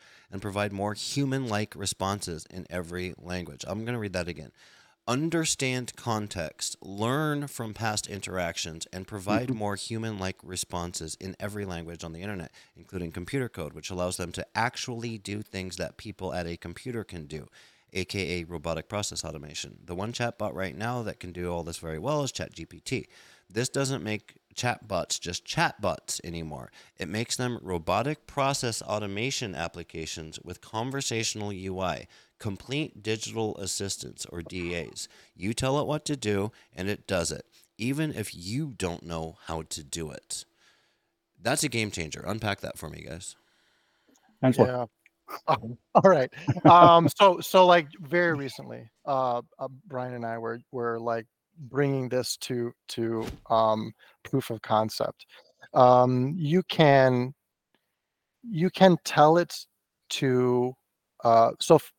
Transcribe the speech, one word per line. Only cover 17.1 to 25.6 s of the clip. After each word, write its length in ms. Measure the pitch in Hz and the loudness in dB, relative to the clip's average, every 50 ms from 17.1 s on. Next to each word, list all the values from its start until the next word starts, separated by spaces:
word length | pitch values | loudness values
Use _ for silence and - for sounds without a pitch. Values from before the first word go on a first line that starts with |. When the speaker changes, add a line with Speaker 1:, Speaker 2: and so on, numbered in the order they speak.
| 92 85 73 | -12 -14 -12
Speaker 1:
do, 200 | 71 78 76 - - _ - - - _ _ _ _ - | -12 -12 -12 -14 -14 _ -20 -20 -20 _ _ _ _ -6
A 100 | 95 90 | -6 -6
K 380 | - - 98 90 73 90 87 | -4 -4 -4 -2 -2 -4 -4
A 20 | 80 | -6
robotic 440 | 80 87 80 73 85 80 82 - _ | -8 -10 -6 -4 -4 -4 -4 -6 _
process 340 | 104 104 - - 82 78 - | -6 -6 -6 -6 -8 -8 -8
automation. 540 | 80 76 73 71 73 71 - 76 62 50 50 - | -8 -10 -12 -14 -12 -12 -12 -12 -12 -16 -20 -14
The 80 | - 87 | -12 -8
one 180 | 90 101 117 | -8 -8 -8
chatbot 440 | 120 - 120 117 - - 107 95 62 | -6 -4 -4 -4 -4 -6 -8 -6 -4
right 200 | 90 95 87 65 | -6 -8 -8 -6
now 280 | 87 110 120 127 123 110 | -6 -6 -6 -6 -6 -6
that 160 | 98 - _ | -8 -10 _
can 120 | - 90 | -14 -12
do 200 | 82 90 87 87 | -10 -8 -6 -4
all 100 | 87 85 | -4 -6
this 160 | 78 85 80 | -6 -8 -10
very 220 | - 87 80 80 78 | -10 -8 -8 -8 -6
well 240 | 98 139 151 147 139 | -4 -4 -2 -2 -4
is 80 | 123 | -4
Chat 220 | - - 85 - - | -6 -8 -10 -10 -10
G 120 | 85 82 | -16 -16
P 140 | - 87 85 | -16 -16 -16
T. 280 | _ - 131 104 - _ - - - - - _ _ | _ -6 -6 -6 -6 _ -20 -20 -20 -20 -20 _ _
This 220 | _ 87 110 131 - | _ -4 -4 -4 -2
doesn't 340 | - 139 139 127 135 95 82 | -2 -2 -2 -2 -4 -4 -4
make 340 | 107 107 104 _ - - _ _ _ - | -4 -6 -6 _ -16 -20 _ _ _ -10
chatbots 640 | - 123 123 - - - 101 95 85 78 - - - | -4 -2 -2 -2 -4 -6 -4 -4 -4 -2 -4 -6 -6
just 260 | - 85 85 - _ | -6 -8 -8 -8 _
chatbots 760 | - - 156 | -6 -2 0